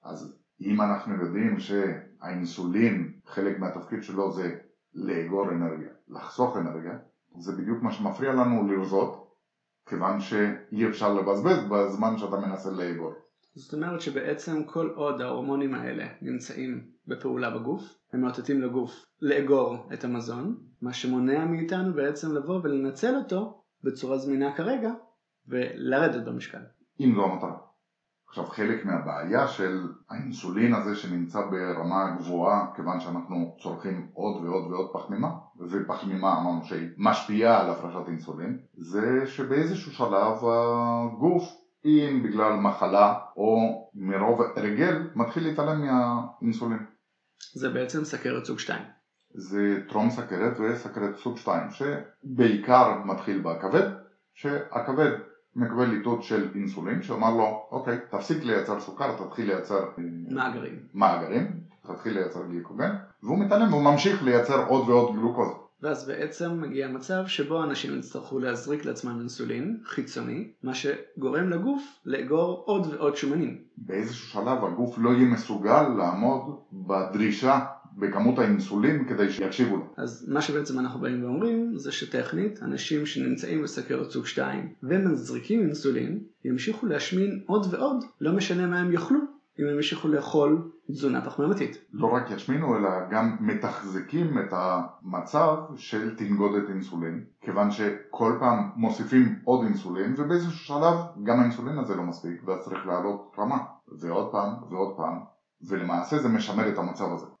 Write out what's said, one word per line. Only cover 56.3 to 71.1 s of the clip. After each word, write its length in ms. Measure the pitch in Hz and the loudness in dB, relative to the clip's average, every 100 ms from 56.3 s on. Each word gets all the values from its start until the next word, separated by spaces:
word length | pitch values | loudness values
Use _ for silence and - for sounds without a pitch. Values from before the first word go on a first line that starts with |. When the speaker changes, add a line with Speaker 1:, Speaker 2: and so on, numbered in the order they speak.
| 107 95 | 0 0
Speaker 1:
אינסולין, 480 | 101 98 - 90 120 | -4 -6 -4 -4 -4
שאומר 280 | - 110 113 | -2 0 2
לו, 320 | 113 107 107 - | 4 2 0 -6
"אוקיי, 280 | 127 127 117 - | -6 -2 -4 -4
תפסיק 340 | 101 - 160 | -6 -2 -2
לייצר 360 | 127 104 98 101 | 2 0 0 -4
סוכר, 460 | - - 139 104 92 | -6 -6 -4 -4 -8
תתחיל 200 | - 104 | -4 -2
לייצר, 380 | 92 - 98 - - | -2 0 -2 -2 -6
אה, 60 | 85 85 82 | -10 -8 -6
Speaker 2:
מאגרים. 480 | 131 127 113 - - - | -4 -4 -4 -10 -12 -12
Speaker 1:
מאגרים, 640 | 98 95 85 82 113 202 - - _ | 2 4 4 0 -2 -2 -6 -12 _
תתחיל 320 | - 90 113 | -14 -10 -4
לייצר 320 | 101 90 90 85 | -2 -4 -6 -8
גליקוגן", 480 | 87 82 107 160 - - _ | -8 -8 -4 -4 -4 -10 _
והוא 160 | 104 175 | -2 0
מתעלם, 340 | 202 202 220 | 4 6 6
והוא 100 | 147 | 6
ממשיך 400 | 143 147 196 - | 6 6 4 2
לייצר 440 | 135 120 120 135 - | 4 4 6 2 4
עוד 200 | 127 113 | 4 6
ועוד 260 | 120 120 | 6 6
גלוקוז. 340 | 107 117 123 95 - - _ | 2 0 2 -2 -2 -16 _
Speaker 2:
ואז 260 | 151 131 131 | -4 -4 -4
בעצם 520 | - 151 - 170 170 | -6 -6 -4 -4 -4
מגיע 280 | 147 135 135 | -4 -4 -4
מצב 380 | 131 131 185 190 | -6 -4 -4 -2
שבו 360 | - - 165 | -2 -2 0
אנשים 340 | 156 139 - 139 | 0 -2 -4 -6
יצטרכו 400 | 123 - - 135 | -6 -10 -6 -4
להזריק 460 | 127 120 135 147 | -2 -4 -4 -4
לעצמם 340 | 143 107 127 117 | -4 -6 -6 -6
אינסולין 600 | 120 - 120 120 160 226 | -8 -8 -6 -4 -4 -6
חיצוני, 640 | - - - - 120 120 - _ | -6 -6 -6 -6 -6 -6 -8 _
מה 100 | 127 | -8
שגורם 720 | 127 143 - - | -4 -2 -4 -8